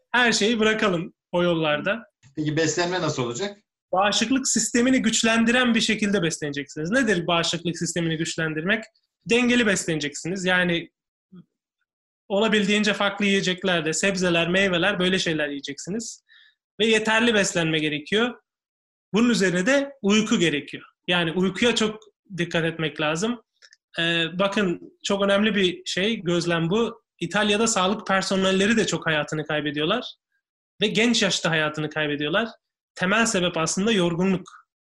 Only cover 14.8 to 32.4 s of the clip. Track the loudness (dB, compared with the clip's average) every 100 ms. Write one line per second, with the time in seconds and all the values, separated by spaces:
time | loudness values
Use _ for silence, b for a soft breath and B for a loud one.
14.8 | 0 0 0 0 0 -2 -4 -6 -10 -12
15.8 | -8 -8 -10 -14 b b b b _ -2
16.8 | 2 2 2 2 4 2 2 0 0 0
17.8 | -2 -4 -4 -2 -2 -4 _ _ _ _
18.8 | _ _ _ 2 4 4 2 2 2 2
19.8 | 0 -2 2 2 2 2 2 0 -6 -14
20.8 | -18 _ -2 0 0 0 -2 2 0 2
21.8 | 0 -2 -14 _ _ -6 -4 -2 -2 -2
22.8 | -6 -2 -2 -2 -2 -4 -10 b b _
23.8 | _ -4 -2 -2 -2 -2 0 0 0 -2
24.8 | -8 -10 -4 0 2 2 2 2 0 -2
25.8 | -6 -4 -2 -2 -2 -2 0 0 0 0
26.8 | -2 -4 _ _ -4 0 2 2 2 2
27.8 | 0 0 0 0 0 0 2 2 2 2
28.8 | 0 -2 -2 -2 -2 -6 -4 -4 -4 -2
29.8 | -2 -2 -6 -14 _ _ _ _ _ -4
30.8 | -2 2 2 2 2 0 0 0 0 -2
31.8 | -6 -4 -2 -2 -2 -2